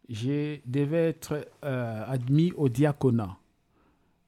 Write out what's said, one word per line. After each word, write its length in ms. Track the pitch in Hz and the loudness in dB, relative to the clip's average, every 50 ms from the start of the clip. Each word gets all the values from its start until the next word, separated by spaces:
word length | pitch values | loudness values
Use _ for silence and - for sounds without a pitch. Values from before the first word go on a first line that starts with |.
| _ - | _ -12
Je 480 | 113 104 120 135 143 147 147 151 151 139 - | -8 -6 -4 -2 -2 -2 -4 -4 -8 -10 -8
devais 420 | 123 123 143 143 139 160 170 165 | -4 0 0 0 2 2 2 2
être, 400 | 165 156 - - - 151 147 - - _ - - | 0 0 -4 -6 -6 -6 -6 -6 -10 _ -10 -6
euh, 400 | 143 131 123 120 113 110 107 107 | -4 -4 -2 -4 -4 -6 -6 -6
admis 460 | 123 135 127 120 127 143 156 165 180 - | -4 -4 -2 0 4 4 4 4 4 2
au 100 | 156 147 | 2 0
diaconat. 680 | 127 113 127 147 147 139 - - 127 117 113 104 90 92 - _ _ _ _ _ _ _ _ _ _ _ _ _ _ _ _ _ | 2 2 4 2 2 2 2 2 2 2 2 -2 -4 -8 -14 _ _ _ _ _ _ _ _ _ _ _ _ _ _ _ _ _